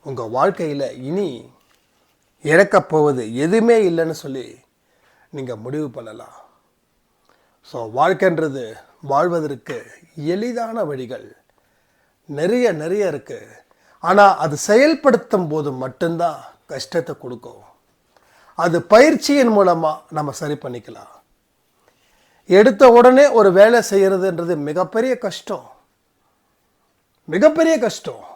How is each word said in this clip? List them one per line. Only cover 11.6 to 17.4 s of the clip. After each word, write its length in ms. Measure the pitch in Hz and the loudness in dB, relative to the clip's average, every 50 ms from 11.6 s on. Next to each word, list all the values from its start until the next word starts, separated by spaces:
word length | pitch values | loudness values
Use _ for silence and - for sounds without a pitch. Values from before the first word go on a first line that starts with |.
| _ _ _ _ _ _ _ _ _ _ _ _ _ - | _ _ _ _ _ _ _ _ _ _ _ _ _ -14
நிறைய, 380 | 147 143 156 185 226 247 247 226 180 | -8 -6 -4 -2 -2 0 0 -2 -2
நிறைய 380 | 151 151 170 185 208 202 185 143 | -4 -6 -6 -4 -4 -4 -4 -4
இருக்கு. 260 | 139 - - 127 110 107 - - - _ _ _ _ _ _ _ _ - | -8 -12 -14 -18 -18 -18 -20 -20 -20 _ _ _ _ _ _ _ _ -4
ஆனா 220 | 170 190 202 202 196 185 - 151 | 0 4 6 6 6 6 2 -4
அது 120 | 160 147 143 - - | -6 -6 -6 -2 2
செயல்படுத்தும் 760 | 208 233 277 302 330 269 - 277 - 180 - - - 196 180 156 | 4 4 4 4 0 2 2 2 2 2 -2 -2 -4 -4 -2 -2
போது 200 | 147 156 147 147 131 127 131 | -6 -6 -6 -6 -8 -8 -10
மட்டும்தான் 580 | 131 127 _ 170 170 170 160 170 170 151 - - - _ _ _ | -12 -8 _ -6 -6 -4 -4 -4 -6 -6 -8 -16 -20 _ _ _
கஷ்டத்தை 480 | _ 156 135 - - - 170 - - 147 _ - | _ -14 -14 -14 -6 -6 -6 -6 -6 -14 _ -16
கொடுக்கும். 360 | 127 123 120 | -18 -18 -16